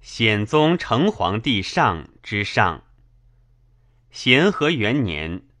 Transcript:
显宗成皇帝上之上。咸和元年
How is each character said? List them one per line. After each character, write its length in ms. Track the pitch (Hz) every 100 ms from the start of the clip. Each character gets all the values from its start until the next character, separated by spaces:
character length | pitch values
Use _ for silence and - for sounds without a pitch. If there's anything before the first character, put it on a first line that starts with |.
显 440 | - - 113 107 107
宗 320 | 156 156 175
成 340 | - 117 185
皇 280 | - 87 104
帝 220 | 127 107
上 480 | 92 - 139 85 - -
之 200 | - 104
上。 400 | 101 - 98 78 _ _ _ _ _ _ _ _ _ _ _ _ _
咸 420 | - - 127 185
和 200 | - 151
元 320 | 131 104 139
年 400 | 110 76 80 87 - _